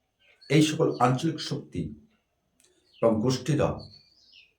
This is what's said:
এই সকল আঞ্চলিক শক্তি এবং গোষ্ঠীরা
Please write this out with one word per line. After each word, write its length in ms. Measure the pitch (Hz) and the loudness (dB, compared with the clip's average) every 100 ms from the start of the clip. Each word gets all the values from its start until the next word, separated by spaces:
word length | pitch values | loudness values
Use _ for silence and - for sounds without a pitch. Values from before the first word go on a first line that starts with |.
| _ _ _ _ - | _ _ _ _ 0
এই 140 | 147 - | 2 2
সকল 180 | - 139 - 123 | 2 -2 2 2
আঞ্চলিক 340 | 131 160 147 - | 2 -2 -4 -6
শক্তি 320 | - - 85 78 - - _ _ _ _ _ _ _ _ _ | -8 -8 -8 -8 -10 -20 _ _ _ _ _ _ _ _ _
এবং 100 | 113 107 | 2 2
গোষ্ঠীরা 460 | 120 131 - 139 82 71 - - _ _ _ - - | 0 -2 -2 0 0 -2 -12 -20 _ _ _ -20 -20